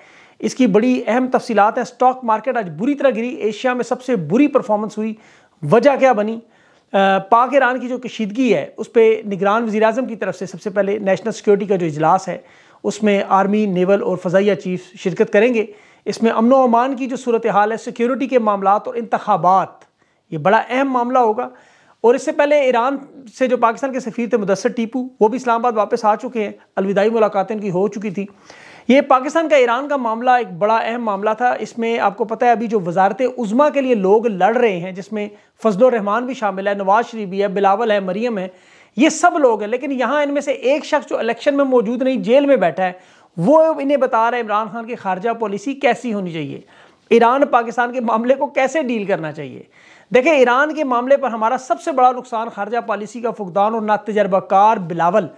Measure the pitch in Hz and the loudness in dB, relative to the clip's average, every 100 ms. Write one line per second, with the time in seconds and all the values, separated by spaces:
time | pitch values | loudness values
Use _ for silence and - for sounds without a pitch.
0 | _ - _ _ 214 - 254 190 254 254 | _ -20 _ _ -8 0 2 2 0 0
1 | 247 240 254 247 - 208 208 226 226 - | 0 -2 0 -2 0 2 2 0 -6 0
2 | 254 254 240 214 240 247 190 151 247 285 | 0 2 -2 -2 -2 -4 -4 -4 -4 2
3 | 277 214 240 - 214 208 254 247 240 247 | 0 0 -4 -4 -6 -2 -4 -2 -4 -4
4 | - 233 151 214 294 285 - 208 214 - | -2 -4 0 2 2 2 0 -2 -4 -6
5 | 220 214 _ _ _ _ 147 214 254 262 | -8 -8 _ _ _ _ 2 4 4 4
6 | 262 214 208 226 - _ _ _ _ 196 | 2 2 -2 -6 -12 _ _ _ _ 0
7 | 196 190 190 233 254 277 247 254 240 247 | 2 2 2 2 4 2 2 -2 -6 -8
8 | 240 - 214 208 254 165 135 - 220 233 | -8 -8 -8 -2 0 0 -2 -10 -2 4
9 | 220 220 208 196 196 214 233 214 220 220 | 4 4 -2 -2 0 0 0 2 2 0
10 | 233 220 196 180 185 170 208 202 196 208 | -6 -6 -8 -8 -12 -10 -6 -2 -2 -2
11 | 190 190 226 208 - 196 190 196 170 151 | -2 -2 -2 -4 0 2 2 -2 -2 0
12 | 160 185 185 - - _ _ _ 208 - | 2 2 0 -10 -14 _ _ _ -8 -2
13 | 214 196 202 202 196 214 214 180 180 202 | 2 2 2 2 2 0 0 0 2 2
14 | 233 185 185 185 202 196 185 180 - - | 0 -4 0 2 2 -2 -4 -8 -10 -8
15 | 190 170 214 208 240 226 214 - _ _ | -8 -2 2 4 2 0 -4 -10 _ _
16 | - 196 226 - 226 269 254 233 254 254 | -10 -2 0 2 4 4 4 2 0 -4
17 | 262 247 247 226 226 190 214 220 247 202 | -6 -6 -2 -2 0 0 0 -2 -8 -4
18 | 240 269 262 254 220 202 196 208 - 233 | -2 -2 0 0 0 0 2 0 -2 -8
19 | 226 226 - 190 175 190 160 - _ _ | -4 -4 0 2 4 2 0 -8 _ _
20 | _ _ _ 160 156 220 214 254 277 254 | _ _ _ -2 2 2 2 -2 0 -2
21 | 240 254 226 214 254 - _ _ _ _ | 0 2 2 0 -6 -12 _ _ _ _
22 | 226 254 285 311 294 294 262 240 247 277 | 2 2 0 0 2 4 2 2 0 -4
23 | - - 220 - 254 240 233 220 269 254 | -10 -20 -20 -4 -2 2 0 0 -6 -6
24 | 240 202 233 233 196 190 247 220 226 254 | -8 -6 -2 -2 0 -2 -2 -4 -6 -6
25 | 254 - 214 247 247 226 247 220 202 220 | -8 0 0 0 -2 0 0 0 -2 0
26 | 214 214 247 226 208 208 _ - 196 196 | 0 0 -4 -6 -8 -8 _ -4 -2 0
27 | 208 226 208 202 190 220 202 175 202 202 | 0 2 0 0 -4 -6 -4 -2 -2 -4
28 | 208 180 - - _ - - - - 262 | -8 -8 -10 -12 _ -20 -20 -14 2 4
29 | 277 262 269 330 320 294 240 240 285 285 | 6 2 2 -2 2 4 4 0 -2 -4
30 | 233 226 254 247 214 175 202 226 220 233 | -4 -2 2 2 0 -2 0 2 0 -4
31 | 226 196 214 220 247 254 214 - 226 233 | -4 -2 -2 0 -2 -2 -6 -6 -4 0
32 | 202 196 214 190 240 226 233 214 175 175 | -2 -2 -6 0 2 2 0 -2 -2 2
33 | 190 190 247 254 220 226 294 277 262 233 | 0 2 -2 -2 -2 2 2 2 0 2
34 | 185 220 233 190 185 233 240 175 185 185 | 4 4 2 2 2 4 2 0 -6 -10
35 | 190 214 202 208 _ _ 226 190 254 233 | -10 -8 -10 -12 _ _ -2 4 4 2
36 | 202 214 254 254 208 190 202 202 190 208 | -2 -2 -4 -4 -4 -2 -4 -2 2 2
37 | 226 226 202 196 202 185 196 202 233 208 | 2 -8 -8 -2 -2 2 2 2 0 0
38 | 190 185 240 214 185 - _ _ _ - | -2 -4 -4 -4 -8 -12 _ _ _ 0
39 | 302 311 349 339 262 214 208 247 277 262 | 2 4 2 4 2 2 -2 -6 -4 -4
40 | 240 294 285 285 294 262 247 302 - 294 | -2 0 0 -2 -4 -2 0 0 0 -4
41 | - 254 226 226 294 277 277 254 214 247 | -2 -4 -4 -2 0 0 2 2 0 -2
42 | 262 254 185 262 285 262 180 160 185 180 | -2 -2 2 2 4 2 2 0 -4 -4
43 | _ _ _ - 180 311 320 294 277 285 | _ _ _ -4 4 6 4 2 0 0
44 | 254 226 233 240 220 208 220 226 226 233 | 0 2 0 -2 -2 -4 -4 -8 -12 -10
45 | 196 185 226 226 214 196 277 277 269 226 | -6 -4 -4 -4 -4 -6 -8 -2 -2 -2
46 | 247 208 180 160 143 135 - _ _ _ | -4 -6 -6 -8 -10 -12 -18 _ _ _
47 | _ 233 233 269 285 247 233 233 247 247 | _ 4 4 4 2 2 0 -2 -4 -2
48 | 233 220 240 269 277 277 262 320 254 233 | -2 -2 0 0 0 0 0 0 -2 -4
49 | 196 180 156 147 139 123 - _ _ - | -2 -4 -4 -10 -14 -16 -20 _ _ -20
50 | _ 247 262 302 240 247 302 302 285 240 | _ 0 2 4 4 4 0 -2 -2 -2
51 | 247 277 262 220 220 254 - 349 - 269 | 0 0 0 -2 -2 -2 -4 -6 -4 2
52 | 254 254 247 226 233 208 202 233 226 202 | 2 2 -8 -8 -8 -8 -6 -6 -4 -6
53 | 214 240 226 - 196 185 208 226 214 208 | -6 -8 -8 -6 -6 0 0 0 -2 -2
54 | 208 208 196 190 185 190 214 226 170 165 | 0 0 2 0 2 4 4 2 -2 0
55 | 165 208 180 | 2 2 -2